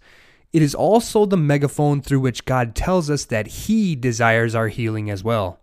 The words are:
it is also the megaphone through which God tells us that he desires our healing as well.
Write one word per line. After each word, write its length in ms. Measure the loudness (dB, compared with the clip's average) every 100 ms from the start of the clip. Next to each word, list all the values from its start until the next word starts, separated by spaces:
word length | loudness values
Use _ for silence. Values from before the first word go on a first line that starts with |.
| _ -20 -20 _ _
it 80 | 2
is 140 | 2 2
also 500 | 2 2 2 0 2
the 120 | 2
megaphone 640 | 2 2 0 0 0 0
through 180 | 0 0
which 260 | 0 -4 -4
God 300 | -2 -2 -4
tells 340 | 0 0 0
us 160 | -4 -4
that 220 | -6 -6
he 480 | -8 -2 0 0 0
desires 580 | -2 2 2 4 2
our 140 | 0 -2
healing 420 | -2 -4 -4 -4
as 140 | -4
well. 360 | -2 -2 -2 -8